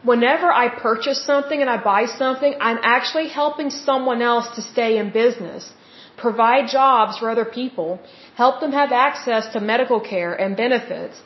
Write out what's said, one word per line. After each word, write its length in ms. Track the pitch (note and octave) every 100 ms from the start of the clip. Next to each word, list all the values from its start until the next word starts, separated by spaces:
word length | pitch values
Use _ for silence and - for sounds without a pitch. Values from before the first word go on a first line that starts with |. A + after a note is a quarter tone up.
| A#3
Whenever 360 | A#3+ A#3+ D#4+ F4 B3+
I 20 | A#3+ - A3
purchase 320 | A3+ C#4+ C4+ -
something 280 | C#4+ C#4+ D4
and 60 | C4+ A3+
I 20 | G#3
buy 100 | G3+ A#3
something, 480 | - C4 C4 C#4+ C#4 A3
I'm 120 | A3+ G#3+ B3
actually 320 | B3 D#4+ D#4 C#4+
helping 280 | D4 D4 C#4+
someone 500 | - - C4 B3+ A#3 A#3+
else 160 | A#3 A#3 -
to 40 | -
stay 180 | - A3+ A3
in 80 | G#3 A3
business, 400 | A#3+ A#3 F3+ - - - - - - - A#3
provide 420 | A3 A#3 C4 A#3 C4
jobs 380 | C4+ B3 G#3+ -
for 100 | A3+
other 160 | A#3 A3+ A#3+
people, 300 | B3+ - E3 F#3 - - - -
help 120 | B3 C4+
them 100 | D4+ C#4
have 100 | C#4+ B3 C#4
access 360 | - - A3 A3
to 60 | A3 G#3
medical 260 | A#3 C4 A3+ G#3+
care 220 | F#3+ F3 F3
and 140 | G3 G3 A#3+
benefits. 500 | B3 - D#3+ E3+ -